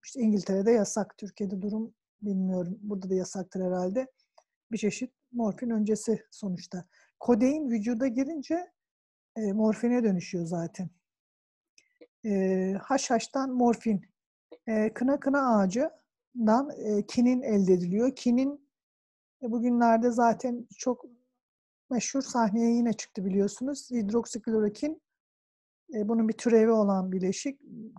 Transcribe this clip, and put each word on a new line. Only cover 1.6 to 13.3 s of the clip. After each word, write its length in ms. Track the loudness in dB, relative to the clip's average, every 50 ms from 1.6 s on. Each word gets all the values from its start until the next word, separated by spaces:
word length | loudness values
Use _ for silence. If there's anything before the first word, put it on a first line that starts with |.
durum 320 | -6 -4 -4 -6 -6 -8 _ _ _ _ _ _
bilmiyorum. 560 | -6 -4 -2 0 0 0 -2 -2 -4 -4 -8 -8
Burada 300 | -8 -8 -8 -6 -4 -2
da 40 | -2
yasaktır 460 | -2 -2 -4 -8 -10 -10 _ -6 -4
herhalde. 460 | -2 -2 -2 -2 -2 -2 -2 -4 -6 -6 _ _ _ _ _ _ _ _ _ _ _ _
Bir 60 | -6 -2
çeşit 340 | -2 -2 -2 -2 -10 -10 _ _ _ _
morfin 380 | -6 -2 -2 -2 -2 -4 -4 -2
öncesi 520 | 0 0 0 0 0 -2 0 -2 -2 -2 -4 _
sonuçta. 540 | -16 -10 -8 -6 -6 -8 -10 -12 -12 -12 -12 _ _ _ _ _ _ _
Kodein 500 | 2 2 4 4 4 2 2 0 -2 -2
vücuda 360 | -2 -2 -2 -2 -2 -2 -2
girince, 680 | -2 0 -2 -4 -4 -4 -10 -4 -4 -4 -4 -4 -10 _ _ _ _ _ _ _ _ _ _ _ _ _
e, 160 | -6 -4 -2
morfine 520 | 0 2 2 2 2 2 0 2 2 2 2
dönüşüyor 420 | 2 2 0 -2 -4 -6 -6 -4
zaten. 440 | -4 -4 -4 -6 -6 -8 -10 -12 -12 _ _ _ _ _ _ _ _ _ _ _ _ _ _ _ _ _ _ _ _ _ _ -20 _ _ _ -4
E, 480 | -2 0 0 2 2 0 0 0 -2 -2 -4
haşhaştan 680 | -4 -2 -2 -2 0 0 0 -2 -2 -2